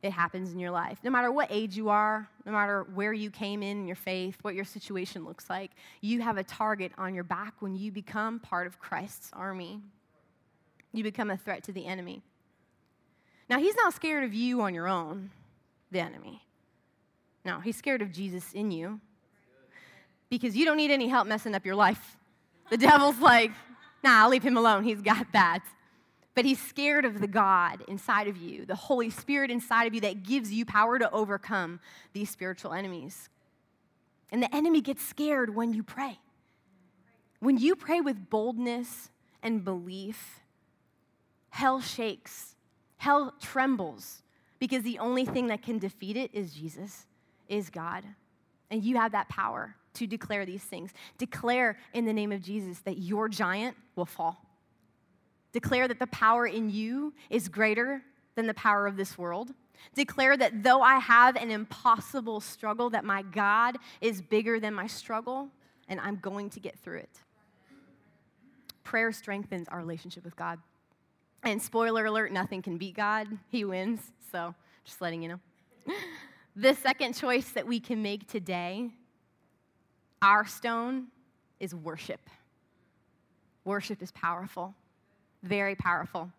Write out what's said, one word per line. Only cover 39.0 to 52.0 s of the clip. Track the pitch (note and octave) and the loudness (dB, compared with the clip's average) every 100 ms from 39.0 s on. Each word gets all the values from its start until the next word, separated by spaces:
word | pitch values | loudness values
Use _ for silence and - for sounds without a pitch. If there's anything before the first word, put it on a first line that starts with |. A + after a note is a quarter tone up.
| - _ _ _ | -18 _ _ _
and | A3+ A3+ F#3 | -4 -2 -2
belief, | F#3 F3 F#3+ G3 A3 - - _ _ _ _ _ _ _ _ _ _ _ | -6 -6 -10 -10 -12 -16 -20 _ _ _ _ _ _ _ _ _ _ _
hell | - C4 C4 | 0 2 2
shakes, | B3 - A3+ - - - - _ _ _ _ _ | -2 -6 -6 -6 -12 -18 -18 _ _ _ _ _
hell | C#4+ C#4+ C4+ - | 4 4 4 -6
trembles, | - C4+ C4 B3+ F3 A2 - - _ _ _ _ | -6 0 2 2 -4 -8 -18 -20 _ _ _ _
because | B3+ C4 | -2 -2
the | A#3 A#3+ | -2 -4
only | A#3 B3+ B3+ | 0 0 0
thing | C4 B3 | 0 -2
that | G#3+ | -2
can | - A3+ | -4 -4
defeat | F#3+ - F#3+ G#3+ | -4 -8 -8 -6
it | C4 | -4
is | G#3 F#3 | -6 -8
Jesus, | D3 D#3+ D3+ G3 - - _ _ _ _ | -10 -12 -12 -16 -16 -20 _ _ _ _
is | G#3 F3+ | -6 -6
God. | E3+ E3 F3+ G3+ G#3 _ _ _ _ _ | -8 -8 -8 -12 -20 _ _ _ _ _
And | A3 | -2
you | G#3 B3 | 0 2
have | A3+ | 2
that | G#3 - | 2 -4
power | - - - A3 G#3 _ - | -4 -4 -4 -8 -12 _ -8
to | A#3 | -6
declare | A3 - G#3 F#3+ | -6 -4 -4 -4
these | F#3+ | -8
things. | - - F#3 - - _ | -10 -12 -14 -16 -20 _
Declare | B3+ - A#3+ B3 B3 G#3 - | -8 -4 0 2 2 0 -8
in | A#3 | -2